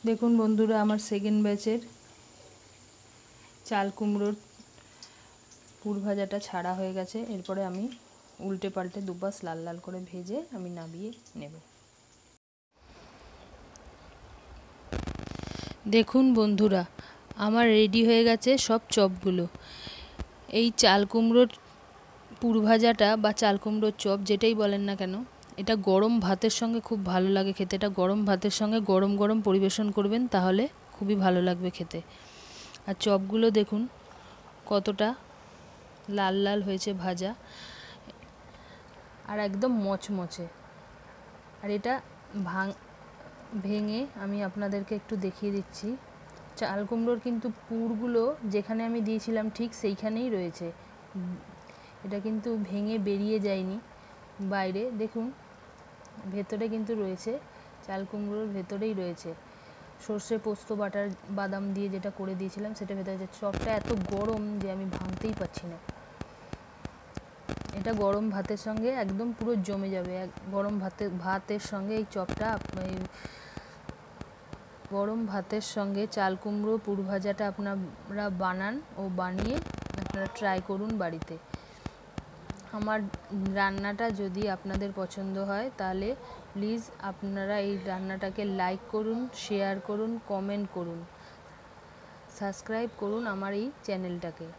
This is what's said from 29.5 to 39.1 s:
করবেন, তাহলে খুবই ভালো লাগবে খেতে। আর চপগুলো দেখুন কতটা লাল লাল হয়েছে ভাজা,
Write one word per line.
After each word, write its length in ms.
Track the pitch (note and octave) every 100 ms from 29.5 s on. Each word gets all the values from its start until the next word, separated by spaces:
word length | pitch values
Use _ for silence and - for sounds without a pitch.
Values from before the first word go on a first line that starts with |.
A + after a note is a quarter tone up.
| F#3+ G3 G#3 G#3 G3+
করবেন, 240 | G3+ A3 B3
তাহলে 360 | F#3+ F#3 F#3+ C#4 - -
খুবই 200 | - G3
ভালো 240 | G#3 F#3 F3+ F3+
লাগবে 220 | F3 F3+ -
খেতে। 220 | E3+ E3 - - - - - - - - -
আর 80 | F#3+
চপগুলো 440 | G#3+ G3 F#3+ A3 A3+ G#3+
দেখুন 220 | G#3 G#3+ B3 - - - - - - - -
কতটা 380 | G3+ G3 G3 G#3+ B3+ - - - - - - - - -
লাল 260 | G3+ F#3+ G3
লাল 140 | G3+ G#3 G3
হয়েছে 220 | F#3+ G#3
ভাজা, 380 | F#3+ F#3 F3+ F#3+ A#3+ - - - - - - - - - - - - - - - - -